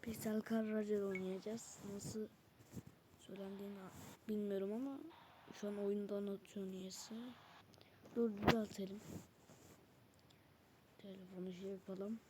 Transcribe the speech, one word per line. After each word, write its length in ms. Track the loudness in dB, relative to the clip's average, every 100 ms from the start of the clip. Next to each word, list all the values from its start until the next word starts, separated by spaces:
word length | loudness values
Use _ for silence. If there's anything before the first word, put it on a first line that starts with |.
Pixel 400 | -4 -2 2 2 4
Car 180 | 4 6
Roger 340 | 4 6 4
oynayacağız. 760 | 4 2 2 0 -2 -4 -6 -10 -6
Nasıl 340 | -4 -2 -2 -2 -6 -20 -20 -10 -10 -10 -18 -20 -20
söylendiğini 600 | -12 -6 -6 -4 -6 -6 -10 -10 -12 -10 0
bilmiyorum 440 | 2 4 4 4
ama 260 | 2 0 -2 -8 -12 -18 -18 -14 -4
şu 80 | -2
an 100 | 2
oyunda 380 | 4 4 2 0
anlatıyor 500 | 0 -2 -4 -4 -2
niyeyse. 480 | -2 -4 -6 -6 -6 -8 -12 -16 -20 -18 -20 -20 -20 -4 4
Dur, 140 | 4 6
düzeltelim. 640 | 8 8 4 -2 -4 -6 -8 -10 -10 -20 -20 -20 -18 -20 -20 -20 -20 -20 -20 -20 -20 -20 -20 -20 -20 -14
Telefonu 540 | -10 -10 -8 -4 -4
şey 180 | -2 -4
yapalım. 500 | -4 -4 -2 0 -2 -4